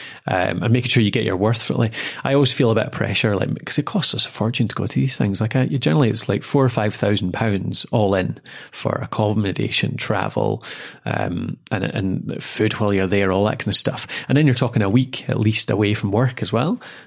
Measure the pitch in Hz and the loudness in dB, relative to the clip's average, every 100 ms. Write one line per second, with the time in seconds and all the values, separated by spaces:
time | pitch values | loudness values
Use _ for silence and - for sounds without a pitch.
0 | - - - 92 92 - 113 123 123 120 | -14 -8 0 2 2 0 2 2 2 2
1 | 104 113 110 92 107 113 - - 113 - | 2 2 0 0 0 0 -2 0 0 -2
2 | - - 131 139 135 - 123 113 - - | -10 -6 0 2 4 4 2 2 0 -2
3 | - 101 110 101 - - - - - 208 | -2 0 0 0 0 -4 -2 -2 0 0
4 | - 117 - - 110 - 110 - - 131 | 0 0 -2 -2 -2 0 -2 -2 -2 0
5 | 135 - 107 98 110 131 127 139 147 156 | 0 0 0 0 0 0 0 0 2 4
6 | 120 - - 87 - 143 131 120 107 - | 2 2 0 -2 2 2 4 2 0 0
7 | 104 104 92 - 113 98 101 101 - 117 | 2 2 0 0 0 0 0 -2 0 2
8 | 101 98 101 - - - - - - - | 4 2 0 -4 -12 -20 -16 -6 -2 -2
9 | - - 107 107 98 - 110 - - 107 | -4 0 0 2 0 -2 -2 0 -2 -4
10 | - 101 53 53 52 53 - - - - | -2 -2 0 0 0 -2 -6 -14 -16 -10
11 | - - - 92 95 - - 101 107 107 | -4 -2 -2 -4 -6 -8 -6 -4 -2 -2
12 | 95 92 - - - - 107 - 104 98 | -2 -2 -4 -6 -4 0 0 0 0 0
13 | 95 98 98 92 104 - - - - - | 2 2 2 2 0 0 0 0 0 -4
14 | - - - 135 151 123 123 113 98 120 | -8 -8 0 4 4 4 2 2 2 2
15 | 127 - - 113 110 110 - 110 104 107 | 0 -6 -4 0 2 0 0 2 2 0
16 | 101 104 131 - - 110 151 - - - | 0 0 0 -2 -4 -2 -2 -4 -10 -16